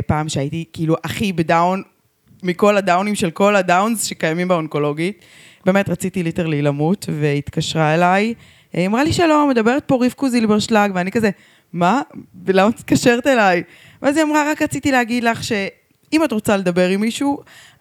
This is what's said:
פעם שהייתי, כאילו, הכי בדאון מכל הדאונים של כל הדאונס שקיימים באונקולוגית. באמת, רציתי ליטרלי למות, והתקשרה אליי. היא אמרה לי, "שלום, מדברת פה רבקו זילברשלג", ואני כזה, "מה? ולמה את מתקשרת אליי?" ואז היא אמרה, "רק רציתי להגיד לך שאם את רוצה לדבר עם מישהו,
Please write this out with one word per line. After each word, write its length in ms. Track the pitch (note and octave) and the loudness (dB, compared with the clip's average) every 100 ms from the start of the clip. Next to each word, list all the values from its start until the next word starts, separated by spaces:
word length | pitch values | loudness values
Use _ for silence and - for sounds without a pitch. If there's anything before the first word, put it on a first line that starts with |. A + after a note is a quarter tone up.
| - | -2
פעם 220 | D3+ D#3 | -2 -2
שהייתי, 360 | D3 C#3 E3 D#3+ | -4 -4 -6 -10
כאילו, 220 | - D#3 E3 | -6 -2 -2
הכי 300 | D#3 - G#3+ | -4 -4 -4
בדאון 480 | E3+ E3 E3+ F3 F#3+ - _ _ _ _ - | -2 0 2 2 -2 -8 _ _ _ _ -8
מכל 340 | F3+ E3+ G#3 G#3 | -6 2 2 2
הדאונים 380 | F#3+ F3 G#3 G3+ | 2 0 0 -2
של 160 | E3+ | -4
כל 240 | - G3+ G3+ | 0 2 2
הדאונס 480 | F3+ F3+ G#3+ A3 | 2 2 0 -2
שקיימים 440 | - F#3 D#3+ E3 F3+ | -6 -4 -4 -2 0
באונקולוגית. 760 | E3+ D#3 D3+ D3 D3 F3 G#3 - - - _ F#3 | 0 0 -2 -2 -2 -6 -6 -20 -20 -20 _ 0
באמת, 240 | G3 G3 | 0 0
רציתי 340 | E3+ F#3 F#3+ | -4 -4 -4
ליטרלי 380 | E3 E3 E3 D3 | -4 -2 -2 0
למות, 440 | D3 C#3+ D#3 G3+ - D#3 | 0 0 0 -2 -4 -2
והתקשרה 760 | D3 C#3+ - - D#3 E3 D3+ | -2 -2 -4 -6 -4 0 0
אליי. 400 | D#3+ F3 F#3+ A3 A#3 - _ _ | 2 2 2 0 -6 -16 _ _
היא 140 | E3 F#3 | -4 -2
אמרה 160 | A3 | 0
לי, 100 | D#4 | 0
"שלום, 360 | D#4+ E4+ D4+ D4 | 2 2 2 2
מדברת 340 | A#3+ A3 C#4 - | 2 2 0 0
פה 200 | C4 B3 | 0 0
רבקו 240 | - C4+ | 0 -2
זילברשלג", 640 | A#3+ A3 G#3+ G#3 G#3+ G#3 F#3 | 2 4 2 2 2 2 0
ואני 160 | F3+ | -2
כזה, 180 | A#3 A3 - _ _ _ | 0 -2 -2 _ _ _
"מה? 280 | E3+ F3 B3 - - - - - | 0 2 2 -2 -14 -20 -10 0
ולמה 240 | F#3 G3+ | 2 2
את 60 | A#3 | 0
מתקשרת 520 | - C#4 B3+ A#3+ C#4+ | -2 2 4 2 2
אליי?" 360 | B3+ G3+ F3 E3 - - _ | 4 4 2 -2 -16 -20 _
ואז 160 | C4+ D4 | 0 2
היא 60 | D4+ | 2
אמרה, 260 | D4+ D4 | 0 0
"רק 100 | D4+ | -2
רציתי 300 | D4+ C#4+ C#4+ | -4 -2 0
להגיד 320 | C4 A#3 A#3+ | 0 0 0
לך 200 | A#3 A3 | -2 -2
שאם 800 | - G#3+ F#3+ - _ _ _ D#4 | -4 -4 -4 -10 _ _ _ 0
את 80 | D#4 | 0
רוצה 260 | G#3+ - G3+ | 0 0 0
לדבר 320 | F#3 F3 F3+ | 0 0 0
עם 120 | G3 | 0
מישהו, 380 | A3+ - C#4 C#4+ - - - _ | -2 -2 -4 -4 -10 -20 -20 _